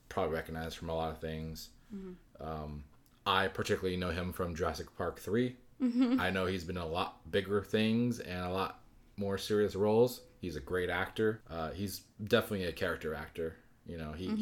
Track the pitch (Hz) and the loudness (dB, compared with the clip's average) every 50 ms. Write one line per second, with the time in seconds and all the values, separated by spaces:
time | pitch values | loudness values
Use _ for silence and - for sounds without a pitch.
0 | - - - - 92 78 78 80 80 - 80 80 80 80 78 - 85 82 82 80 | -20 -8 -4 -2 0 0 0 -2 -4 -4 -6 -6 -6 -6 -6 -8 -6 -4 -2 -2
1 | 80 80 76 76 - 80 78 80 80 80 80 78 - - - - - - 208 196 | -2 -2 -4 -4 -6 -6 -6 -6 -6 -8 -8 -10 -12 -16 -18 -20 -18 -14 -12 -12
2 | 190 185 180 175 - - - - - 78 78 78 76 76 73 73 71 - - - | -10 -12 -14 -16 -18 -20 -16 -12 -8 -8 -6 -6 -6 -8 -8 -10 -12 -14 -20 -20
3 | _ _ _ _ _ - 95 95 95 92 - - 107 - 104 95 - 95 92 90 | _ _ _ _ _ 4 4 6 4 4 0 -2 0 2 2 2 2 0 0 0
4 | 90 90 82 90 90 90 87 - 92 87 85 80 90 85 80 - 87 - - - | 0 0 0 0 -2 -2 -2 -2 -2 -2 -2 0 0 -2 -2 -2 -6 -10 -6 -4
5 | 92 82 78 - - - 95 117 123 123 123 - - - - - 262 247 240 240 | -2 -2 -4 -4 -4 0 2 2 2 2 -2 -6 -14 -20 -6 -2 0 2 4 4
6 | 262 240 247 254 - 92 - - - 90 95 95 82 80 90 90 87 80 78 90 | 4 4 4 4 4 2 2 2 2 2 0 -2 -2 -4 -4 -4 -2 -2 0 0
7 | 95 - - - - 82 80 101 95 92 101 104 98 - - 110 110 110 110 117 | -2 -2 -4 -10 -6 0 0 2 2 2 2 0 2 2 2 4 4 4 4 4
8 | 120 123 117 - - - 90 90 90 90 92 95 95 - - - - - - - | 4 2 0 -2 -4 -6 -4 -4 -2 -2 0 0 0 -2 -4 -8 -16 -20 -20 -20
9 | - - - - 101 98 98 95 - - 107 104 104 98 90 92 101 107 107 110 | -20 -14 -8 -4 -2 0 0 0 0 2 4 4 4 4 4 4 4 6 6 6
10 | 120 127 - - - - - - - 90 78 76 - - 90 92 90 90 87 90 | 6 6 4 -2 -12 -18 -14 -8 -6 -6 -6 -6 -4 -2 -2 0 0 0 0 0
11 | 95 - - - 110 110 107 117 - - 80 82 80 78 - 87 101 98 92 - | 0 0 0 2 2 2 2 0 -4 -10 -6 -6 -4 -4 -4 -4 -4 -4 -6 -8
12 | - - _ - 107 107 - 113 107 - 110 98 92 87 78 - 98 90 82 78 | -12 -16 _ -10 -2 2 2 2 2 2 0 -2 -2 -2 -2 -2 -2 -2 -2 -2
13 | - 78 78 73 78 - - - 82 80 80 - - - - _ - - 85 82 | -4 -4 -6 -6 -8 -8 -6 -6 -6 -6 -6 -8 -14 -20 -20 _ -16 -12 -10 -10
14 | 80 76 78 80 92 92 214 - | -8 -8 -8 -6 -4 -4 -2 -2